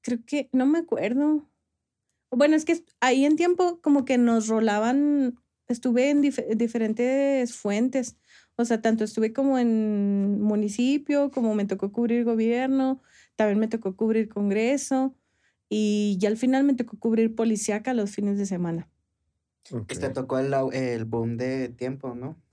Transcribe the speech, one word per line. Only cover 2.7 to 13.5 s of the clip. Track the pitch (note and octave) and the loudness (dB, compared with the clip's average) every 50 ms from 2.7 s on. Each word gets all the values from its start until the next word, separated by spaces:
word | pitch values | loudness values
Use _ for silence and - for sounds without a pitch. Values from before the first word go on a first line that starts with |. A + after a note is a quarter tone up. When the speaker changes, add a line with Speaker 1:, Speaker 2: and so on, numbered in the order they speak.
| E4+ E4+ - _ _ _ | -2 -2 -4 _ _ _
Speaker 1:
ahí | A#3+ C4 C4 C4+ C#4 | 2 2 4 4 4
en | D4 D#4 | 4 4
Tiempo | D#4 E4+ F4+ F4+ F#4 F4+ F4 E4+ - | 4 4 2 2 2 2 0 0 -2
como | - D4+ C#4+ C#4+ B3+ | 0 2 2 2 2
que | C4 C4 B3 | 2 2 4
nos | A#3+ A#3 A#3 A3+ G#3+ A3 | 4 4 4 2 2 0
rolaban, | A3 A3 A3 G#3+ G3+ G#3 A3 A#3 B3+ C#4+ C#4+ D4 D4 C#4+ C4 A#3+ B3 _ _ _ _ _ _ - | 0 2 2 2 2 2 0 2 2 2 2 2 2 2 0 -2 -4 _ _ _ _ _ _ -6
estuve | B3 A#3+ - B3+ A3+ B3 B3+ C#4+ | -6 -4 -2 0 2 2 2 4
en | D4 C#4+ | 4 4
dif-, | C#4+ C#4+ - - - - A3 | 2 2 0 -2 -4 -2 0
diferentes | G#3+ A#3 A3+ A#3 A#3+ A3+ G#3+ A3 A3+ A#3+ B3+ C4 C#4 C#4 C#4 C#4 C4 B3 A#3+ - | 0 0 -2 0 -2 -2 -2 0 0 0 0 2 2 2 2 2 0 -2 -4 -6
fuentes. | - - G#3 G3+ G#3+ A#3+ C4 B3 C4 A#3+ - - _ _ _ - - _ _ _ | -6 -4 -2 0 0 0 0 0 -2 -4 -4 -12 _ _ _ -20 -20 _ _ _
O | - A#3+ | -4 0
sea, | A#3 A#3 A3 | 0 0 0
tanto | A3+ A#3 A3 A3 G#3+ | 2 0 2 2 -2
estuve | G#3+ - A3+ A3 G#3+ | -4 -2 -2 -2 -2
como | A3 - C4+ C#4 C4+ B3+ | 0 0 0 2 2 2
en | A#3+ A#3 A3+ A3 A3 G#3+ G#3+ G3+ G3+ G3+ G3+ G3 G3 G3+ G3+ G#3 | 2 2 2 0 0 0 0 0 0 0 0 0 0 0 0 0
municipio, | G#3 G#3+ G#3 G#3 G#3 G#3 G3+ - B3 C4 C#4+ D4 C#4+ - C#4+ C#4+ C#4+ C4+ | 0 0 0 0 -2 -2 -2 0 0 2 0 0 0 0 0 0 0 0
como | - C4+ A#3 A3 G#3+ | -2 -2 0 0 0
me | G#3+ G3+ | 0 -2
tocó | G3+ F#3+ G3 G3 G3+ | -2 -2 -4 -4 -4
cubrir | G3+ A#3+ A#3 A3 A#3 A#3+ A#3 | -2 -2 0 0 0 0 2
gobierno, | A#3+ A#3 A3 A3 A3+ A#3 A#3+ C4 C4 C4+ C4+ C4 C4 C4+ C4 _ _ _ - - _ _ | 0 0 2 2 2 0 0 0 0 0 2 2 0 -2 -4 _ _ _ -20 -20 _ _
también | - G#3+ G#3+ | 0 0 2